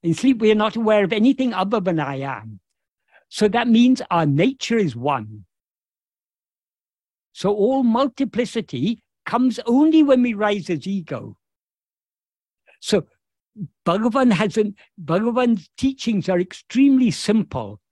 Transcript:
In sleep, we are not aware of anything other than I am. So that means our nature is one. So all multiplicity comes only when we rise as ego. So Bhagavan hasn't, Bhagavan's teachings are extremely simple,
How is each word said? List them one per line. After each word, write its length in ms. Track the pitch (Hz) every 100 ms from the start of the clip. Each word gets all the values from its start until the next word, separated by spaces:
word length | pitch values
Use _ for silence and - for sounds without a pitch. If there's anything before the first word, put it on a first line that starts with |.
In 140 | 170 160
sleep, 240 | 254 240
we 120 | 220
are 40 | 214
not 200 | 214 220
aware 280 | 220 214
of 100 | 190
anything 400 | 214 233 269 262
other 260 | 190 196 226
than 200 | 185 165
I 220 | 139 139
am. 380 | 135 120 110 107 _ _ _ _ _ _ _
So 160 | - 214
that 220 | 233 240
means 320 | 226 247 254 -
our 140 | 175 156
nature 520 | 139 254 269 - 226
is 160 | 185
one. 520 | 117 135 135 107 107 95 _ _ _ _ _ _ _ _ _ _ _ _ _ _ _ _ _ _
So 220 | - 190 208
all 260 | 202 269
multiplicity 1200 | 247 226 277 - 277 214 247 240 190 127 160 233 _ _ -
comes 320 | 233 254 214 -
only 380 | 247 311 320
when 180 | 285 254
we 120 | 247
rise 360 | 208 208 208 165
as 160 | 170 190
ego. 520 | 196 156 127 110 104 _ _ _ _ _ _ _ _ _ _ _ _ _ _
So 260 | - 208 - _ _ _ _ 220 180 _ -
Bhagavan 480 | 180 226 247 254
hasn't, 420 | 180 214 220 208 - _ -
Bhagavan's 680 | 151 170 226 240 247 220 156 -
teachings 500 | 269 269 - 208 175
are 140 | 180
extremely 680 | 180 - _ 240 277 262 247
simple, 720 | - - 220 185 131 104 104 _